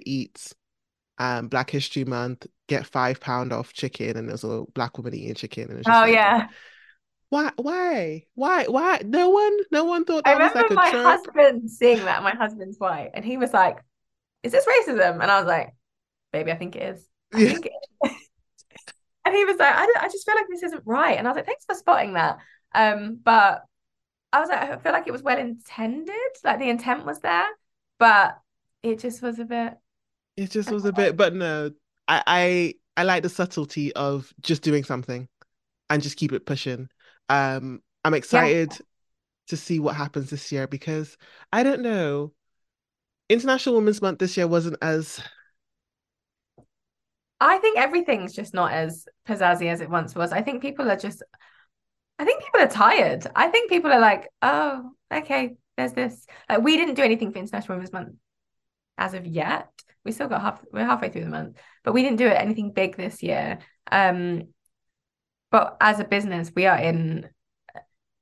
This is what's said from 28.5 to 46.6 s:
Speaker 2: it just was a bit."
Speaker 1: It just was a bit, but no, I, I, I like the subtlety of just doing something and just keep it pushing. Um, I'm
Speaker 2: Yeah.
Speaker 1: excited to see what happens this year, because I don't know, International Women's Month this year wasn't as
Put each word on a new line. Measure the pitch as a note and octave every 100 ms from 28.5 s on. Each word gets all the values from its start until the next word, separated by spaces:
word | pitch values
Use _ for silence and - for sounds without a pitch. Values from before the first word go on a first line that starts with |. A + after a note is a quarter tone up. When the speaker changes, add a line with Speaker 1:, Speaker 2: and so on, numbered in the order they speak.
| _ _ _
Speaker 2:
it | A#3 A3
just | B3 A#3
was | B3 A3+
a | A#3
bit." | A#3 A#3 A#3 _ _ _ _ _ -
Speaker 1:
It | G3
just | G#3+ G#3
was | G#3
a | G3+
bit, | G3 G3 E3
but | F#3 F3+
no, | E3+ D3+ D3+ D3+ _ _ -
I, | D#3+ -
I, | F3 F3+ F3+ E3+ - _ -
I |
like | F#3 F3+
the | E3+
subtlety | - F3+ - D3 - C#3+
of | - C#3 C#3 C3 _
just | - D#3
doing | D#3+ D3
something | C#3 B2+ B2 B2 C3 _ _ _ _ _ -
and | D3+
just | C#3+ -
keep | D3+
it | A#2 -
pushing. | C#3 C#3 B2 C3 _ _ _ -
Um, | C#3 C3+ C3 C3 B2 _ _
I'm | D#3
Speaker 2:
Yeah. | D#3
Speaker 1:
excited | - A#3+ D#3+ E3 D#3+ - - _ _ _ _ _ -
to | E3
see | - E3
what | D3 D3+
happens | C#3+ D3 C3+
this | C#3+ -
year, | C#3 C3
because | C#3 - D#3 D#3 _ _ - _
I | G#3+
don't | C4 C4+
know, | A#3+ G#3 D#3 C#3+ D3 - _ _ _ _ _ _ _ _ -
International | A#3 C4 C4 C#4 A#3
Women's | G#3 G#3
Month | F#3+ E3+
this | F#3 F#3
year | E3+
wasn't | E3+ E3 D#3
as | D#3+ D#3+ D#3 - - - _ _ _ _ _ _ _ _ _ _ _ _